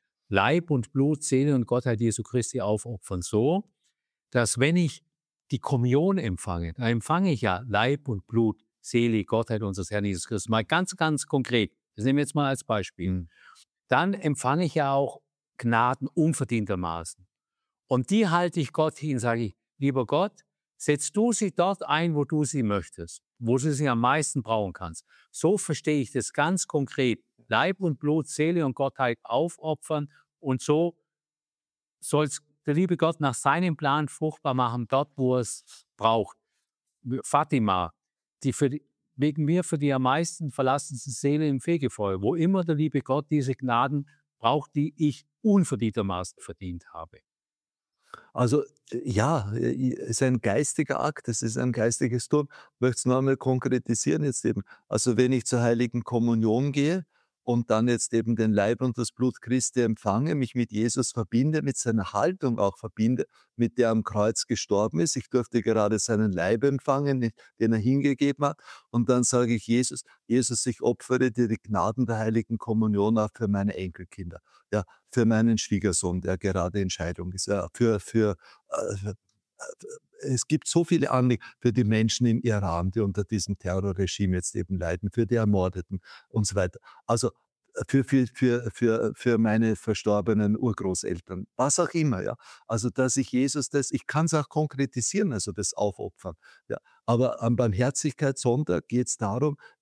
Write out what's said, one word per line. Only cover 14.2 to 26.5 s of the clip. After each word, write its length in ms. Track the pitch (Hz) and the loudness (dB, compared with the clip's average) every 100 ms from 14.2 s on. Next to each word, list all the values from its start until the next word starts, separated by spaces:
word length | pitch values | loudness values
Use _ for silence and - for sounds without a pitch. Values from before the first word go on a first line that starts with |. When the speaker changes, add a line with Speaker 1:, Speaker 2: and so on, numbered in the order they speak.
| 160 139 127 151 170 | -2 -2 0 0 0
Speaker 1:
ich 100 | 160 | 0
ja 180 | 139 | 0
auch 280 | 139 135 - _ _ _ - | 0 -2 -6 _ _ _ -6
Gnaden 500 | 120 113 123 135 131 | 0 2 2 0 -4
unverdientermaßen. 1200 | - 160 - 123 117 104 92 87 85 85 - _ _ _ _ _ _ _ | 0 2 0 -2 -2 -2 -2 -4 -6 -8 -16 _ _ _ _ _ _ _
Und 220 | 131 123 | -2 2
die 180 | 208 202 | 2 2
halte 320 | 175 175 170 | 2 0 -2
ich 120 | 131 | -2
Gott 260 | - 156 - | 0 -2 -2
hin, 220 | 151 127 | -4 -2
sage 260 | 117 117 110 | 0 -2 -4
ich, 100 | - _ _ | -8 _ _
"Lieber 280 | 139 131 113 | 0 0 0
Gott, 380 | 147 202 - _ _ _ _ | 0 -2 -6 _ _ _ _
setz 340 | - 147 - | -2 -2 0
du 200 | 208 240 | 0 2
sie 220 | - 196 | 2 0
dort 300 | - 180 196 | 0 0 -2
ein, 320 | - 151 170 147 | -2 0 0 0
wo 80 | |
du 200 | 139 156 | 0 0
sie 200 | 143 143 | 0 0
möchtest, 600 | 110 101 - - 85 - _ _ | 0 0 -2 -12 -14 -16 _ _
wo 180 | 117 127 | 0 2
du 160 | 156 | 2
sie 160 | 139 143 | 0 0
am 100 | 117 | 2
meisten 440 | 120 151 147 139 | 2 2 0 -4
brauchen 300 | 110 110 98 | -2 -2 -2
kannst." 320 | 87 87 80 - _ _ | -6 -10 -12 -18 _ _
So 260 | - 160 208 | -2 0 0
verstehe 440 | - 147 - 147 | -2 -4 -2 -2
ich 100 | 117 | -2
das 220 | 139 - | -4 -4
ganz 340 | - 151 | -2 0